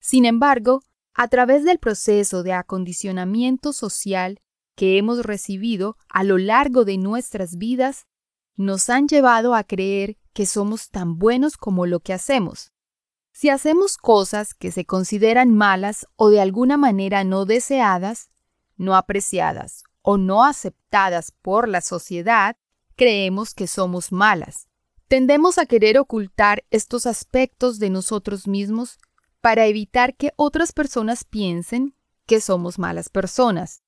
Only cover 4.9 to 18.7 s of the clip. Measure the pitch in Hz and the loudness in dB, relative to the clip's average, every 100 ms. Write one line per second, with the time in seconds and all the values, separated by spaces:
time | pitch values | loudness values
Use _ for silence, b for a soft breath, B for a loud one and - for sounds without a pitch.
4.9 | 190 214 240 226 202 - 196 220 214 196 | 2 2 -2 -4 -8 -8 -8 -6 -4 -6
5.9 | 220 _ 190 196 190 190 226 285 254 208 | -8 _ -2 2 0 2 0 2 2 0
6.9 | 190 190 226 247 208 180 170 220 247 254 | 0 -4 -4 -6 -8 -10 -8 -6 -2 -2
7.9 | 277 _ _ _ _ _ - 196 196 - | -4 _ _ _ _ _ -6 -4 -2 0
8.9 | 247 285 294 262 233 233 233 202 185 190 | 0 4 4 4 4 2 0 -2 -4 -2
9.9 | 196 196 214 _ - 196 214 202 220 - | -2 -4 -8 _ -6 -4 -2 -4 -4 -10
10.9 | 202 175 165 208 247 294 - - 185 175 | -8 -6 0 0 2 0 -2 -4 -2 -2
11.9 | 175 - 185 - 269 180 - - _ _ | -2 -4 -8 -2 -2 -2 -8 -20 _ _
12.9 | _ _ _ _ _ 294 277 302 320 392 | _ _ _ _ _ 0 0 2 2 0
13.9 | - - 214 190 208 208 - 180 175 180 | -2 2 2 2 -6 -8 -10 -10 -8 -4
14.9 | 190 185 208 220 233 254 220 208 185 202 | -4 -4 0 2 4 4 4 4 2 -2
15.9 | 208 - _ 214 208 190 196 254 285 277 | -8 -14 _ 6 6 4 0 0 4 2
16.9 | 196 190 202 190 190 196 226 - 277 226 | 2 0 -2 0 -2 0 -2 0 0 2
17.9 | 185 190 233 - _ _ _ _ | 0 -4 -10 -16 _ _ _ _